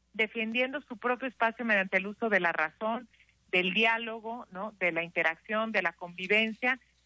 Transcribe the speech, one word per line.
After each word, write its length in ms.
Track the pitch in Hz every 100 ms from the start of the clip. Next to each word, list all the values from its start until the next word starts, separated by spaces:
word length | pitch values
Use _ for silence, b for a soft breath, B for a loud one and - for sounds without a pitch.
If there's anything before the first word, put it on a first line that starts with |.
| _
defendiendo 680 | 208 214 233 220 240 254 285 -
su 80 | 233
propio 300 | 240 247 262
espacio 360 | - 226 226 226
mediante 320 | 202 190 190
el 100 | 196
uso 220 | 208 226
de 100 | 196
la 120 | 175
razón, 560 | 160 156 - 220 240 226 b b _ _
del 240 | 185 185 180
diálogo, 720 | 226 226 226 226 220 240 -
¿no? 220 | 180 214 214
De 120 | 175
la 120 | 165
interacción, 680 | 170 175 160 165 - 214 226
de 120 | 208
la 100 | 175
convivencia, 840 | - 175 175 185 208 220 214 247 262 _ _